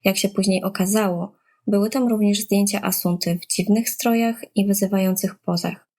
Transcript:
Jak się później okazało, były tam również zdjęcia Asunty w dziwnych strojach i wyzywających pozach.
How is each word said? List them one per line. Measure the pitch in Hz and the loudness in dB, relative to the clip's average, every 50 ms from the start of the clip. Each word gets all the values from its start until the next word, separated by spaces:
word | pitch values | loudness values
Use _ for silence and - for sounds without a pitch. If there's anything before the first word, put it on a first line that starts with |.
| _ | _
Jak | 196 196 | 0 0
się | - - 190 | 2 -2 -2
później | - - 190 202 190 185 - | 0 0 0 0 0 0 -2
okazało, | 190 196 - 185 185 208 214 214 190 175 170 180 202 _ _ _ _ _ _ _ | -4 -2 -2 -2 0 2 2 2 0 -2 -4 -6 -10 _ _ _ _ _ _ _
były | - 208 202 202 220 | 0 0 2 0 0
tam | - 269 254 | 0 0 0
również | 240 226 214 208 208 202 202 | 0 2 2 2 2 2 0
zdjęcia | 208 - 208 202 202 196 196 190 | 0 0 2 2 2 2 0 -2
Asunty | - 196 185 - - 180 175 175 - 175 170 175 | -2 -2 -4 0 0 0 -2 0 0 -2 -2 -2
w | - _ - | -4 _ -4
dziwnych | - 180 190 202 220 233 - | -2 2 2 2 2 2 -2
strojach | - - - 240 233 226 233 226 233 - - - _ | -6 -2 0 0 2 2 0 0 -2 -6 -12 -4 _
i | 214 196 | 0 2
wyzywających | 202 196 202 202 190 202 190 190 190 185 190 - 196 - | 2 2 0 0 0 0 0 2 2 0 0 -2 -6 -6
pozach. | _ _ - 175 175 - 175 185 - _ _ _ | _ _ -4 -4 -2 -2 -4 -8 -8 _ _ _